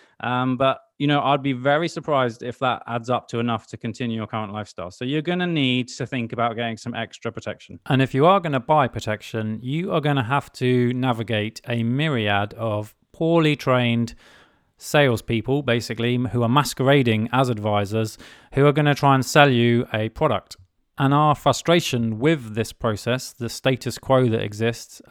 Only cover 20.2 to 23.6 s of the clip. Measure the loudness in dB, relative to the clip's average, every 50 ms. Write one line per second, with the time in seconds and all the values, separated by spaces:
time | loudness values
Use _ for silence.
20.2 | 0 0 0 -2 -4 -8 -18 -20 -20 _ _ _ _ _ _ 0 2 2 4 4
21.2 | 4 4 2 2 2 0 0 2 2 2 2 2 2 0 -2 -2 0 -2 -2 0
22.2 | 2 2 2 0 -2 -4 -4 -4 -4 -4 -6 -4 -2 -2 -2 -2 -2 -2 -2 -2
23.2 | -4 -8 -10 -10 -8 -8 -8 -4